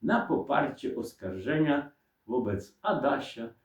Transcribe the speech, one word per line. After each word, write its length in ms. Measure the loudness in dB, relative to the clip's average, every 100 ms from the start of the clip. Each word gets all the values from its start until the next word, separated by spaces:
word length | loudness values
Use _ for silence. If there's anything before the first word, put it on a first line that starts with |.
na 240 | 0 2 2
poparcie 720 | 0 2 2 0 -2 -6 -6
oskarżenia 960 | -8 -8 -8 -6 0 2 4 2 0 -10 _ _ -4
wobec 520 | -2 0 -2 -6 _
Adasia 720 | -2 2 2 0 -4 -8 -10 -12